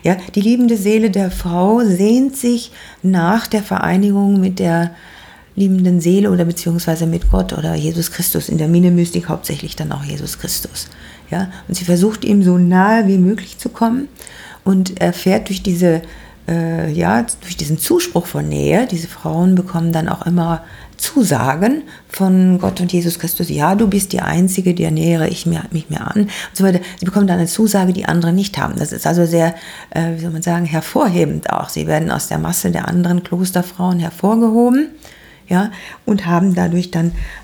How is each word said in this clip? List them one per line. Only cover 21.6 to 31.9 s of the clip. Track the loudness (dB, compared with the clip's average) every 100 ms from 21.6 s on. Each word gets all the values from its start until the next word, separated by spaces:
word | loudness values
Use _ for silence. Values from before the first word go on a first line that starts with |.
| 0 0 -6 -18 -12
von | -2 2 4 4 2
Gott | 0 -2
und | -2
Jesus | 0 -2 -4
Christus, | -6 -4 -4
„Ja, | 0 2 2
du | 2
bist | 0 -2
die | -4
Einzige, | -2 2 2 2 0
der | 0 0
nähere | 0 2 2 0
ich | -2 -4
mir, | -4 -4
mich | -8 -6
mir | -8
an“, | -4 -2
und | -2 -4 -8
so | 0
weiter. | 2 2 -2 -8
Sie | -2
bekommen | 2 2
dann | 2
eine | 0
Zusage, | 2 2 4 2
die | 0 0
andere | 0 2
nicht | 0 -2 -4
haben. | -4 -4
Das | -6
ist | -4 0
also | 2 2
sehr, | 2 2 -2 -10 -20 -8
äh, | -4 -4 -4
wie |
soll | -6
man | -4
sagen, | -2 0 0
hervorhebend | -2 -2 0 2 2 0 -2 -4
auch. | -4 -4
Sie | -6
werden | -2